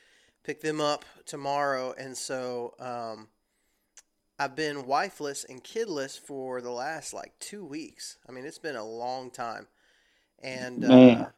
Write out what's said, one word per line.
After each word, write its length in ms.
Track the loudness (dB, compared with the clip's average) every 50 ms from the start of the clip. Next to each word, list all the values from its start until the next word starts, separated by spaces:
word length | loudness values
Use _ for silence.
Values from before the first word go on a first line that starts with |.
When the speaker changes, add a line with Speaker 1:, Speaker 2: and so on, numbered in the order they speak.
| _ _ _ _ _ _ _ _ -10
Speaker 1:
pick 160 | -10 -10 -6
them 200 | -4 -4 -2 0
up 240 | 0 0 0 -2 -6 -16 -20 -20 -16
tomorrow. 680 | -14 -12 -6 -4 -2 0 2 2 0 0 -2 -2 -6 -8
And 180 | -10 -12 -12 -10
so, 560 | -10 -8 -6 -6 -6 -6 -6 -6 -6 -8 -10 -10 -12
um, 500 | -10 -10 -8 -8 -8 -10 -12 -14 -16 -20 _ _ _ _ _ _ _ _ _ _ _ _ _ -20 -20 _ _ _ _ _ _
I've 180 | -6 -6 -4 -4
been 300 | -4 -4 -4 -4 -6 -4
wifeless 600 | -2 0 0 0 -2 -6 -8 -8 -8 -8 -8 -12
and 180 | -12 -16 -18 -18
kidless 540 | -10 -6 -6 -4 -4 -4 -6 -6 -8 -10 -16
for 400 | -14 -12 -10 -10 -8 -8 -8 -8
the 100 | -8 -8
last, 420 | -8 -6 -6 -8 -8 -10 -12 -12 -12
like, 200 | -12 -12 -14 _ -16
two 240 | -16 -14 -14 -14 -12
weeks. 540 | -12 -12 -12 -12 -14 -16 -16 -16 -16 -16 _ _
I 40 | -18 -16
mean, 120 | -14 -14
it's 120 | -14 -16 -12
been 160 | -10 -8 -8
a 80 | -8 -8
long 460 | -8 -8 -8 -6 -6 -6 -6 -8 -12
time. 360 | -10 -8 -8 -8 -8 -10 -12 _ _ _ _ _ _ _ _ _ _ _ _ _ _ -14 -12
And, 400 | -10 -8 -8 -8 -8 -6 -2 4
uh, 40 | 10
Speaker 2:
Man. 380 | 12 12 12 12 12 8 0 -8 -12